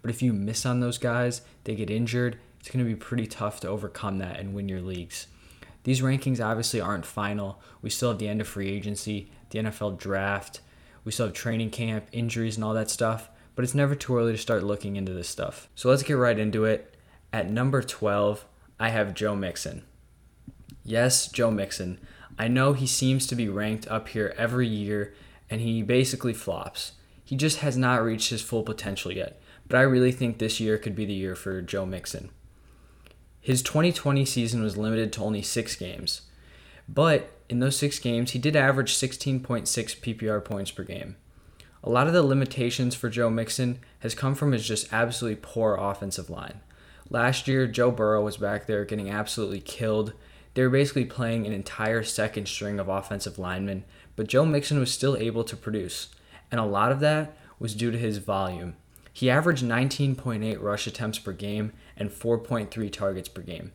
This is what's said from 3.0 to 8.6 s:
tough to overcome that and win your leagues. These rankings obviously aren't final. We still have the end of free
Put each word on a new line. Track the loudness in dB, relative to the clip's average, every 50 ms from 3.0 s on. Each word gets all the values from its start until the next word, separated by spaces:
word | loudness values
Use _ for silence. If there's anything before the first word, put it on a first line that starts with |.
| -4 -4 -2 -2 -2
tough | -4 -4 -4 -4 -4 -4 -6
to | -6 -4
overcome | -4 -4 -6 -8 -10 -6 -6 -4 -4 -4
that | -4 -6 -8 -8
and | -8 -6 -6
win | -4 -4 -4
your | -4 -4
leagues. | -4 -6 -6 -6 -8 -10 -12 -14 -14 -14 -20 -20 -20 -20 -20 -20 -20 -20 -20 -6 _
These | 0 2 2
rankings | 4 2 2 2 2 0 0 2
obviously | 0 0 0 0 0 0 0 0
aren't | 0 0 -2 -4 -4
final. | -6 -4 -4 -2 -2 -2 -4 -4 -6 -8 -12 -18 -20 -20 -10
We | -8 -6
still | -2 0 0 0
have | 0 0
the | -2 -2
end | -2 -2
of | -4
free | -4 -4 -4